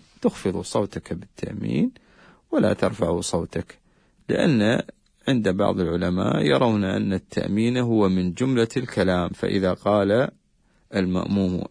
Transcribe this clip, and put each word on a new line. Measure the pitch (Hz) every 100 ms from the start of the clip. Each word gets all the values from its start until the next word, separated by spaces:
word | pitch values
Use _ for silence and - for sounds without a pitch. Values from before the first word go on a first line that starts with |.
| - _
تخفض | 240 - 98 92
صوتك | 98 - 101 - -
بالتأمين | 85 - - - - - 127 247 - _ - - _ _
ولا | 302 104
ترفع | - 92 - 85 85
صوتك، | 87 85 85 82 - - _ _ _ _ -
لأن | - 180 120 104 123 - - _ _ -
عند | 127 101
بعض | 95 101 98
العلماء | 82 85 90 90 107 - -
يرون | 135 123 104
أن | 95 101 107
التأمين | 95 - - - 101 117 123
هو | 120 110 98
من | 92 90
جملة | 85 131 123 113 -
الكلام، | - - 95 90 82
فإذا | - 92 98 92
قال | 90 101 104 98 110 139 - _ _ _ _ _
المأموم | - 92 92 - 101 92 90 -